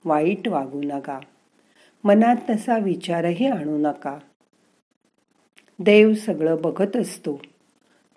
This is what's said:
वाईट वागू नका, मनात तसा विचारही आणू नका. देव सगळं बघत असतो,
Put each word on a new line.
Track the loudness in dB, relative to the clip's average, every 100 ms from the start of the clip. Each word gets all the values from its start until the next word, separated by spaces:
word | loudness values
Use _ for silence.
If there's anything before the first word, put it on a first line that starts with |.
| -2
वाईट | 0 0 -2 -4
वागू | -4 -6 -8 -6
नका, | -8 -10 -14 -16 _ _ _ _ _ _ _
मनात | 2 4 4 2 0
तसा | -4 -2 -2
विचारही | -2 -4 -4 -2 -2 -2 -2
आणू | -2 -4 -2
नका. | -2 -4 -8 -12 -16 _ _ _ _ _ _ _ _ _ _ _ _ _ _ -2
देव | 6 8 8
सगळं | 4 -2 -2 0 0
बघत | -2 -2 -2 -2
असतो, | -6 -8 -10 -10 -14 _ _ _ _ _ _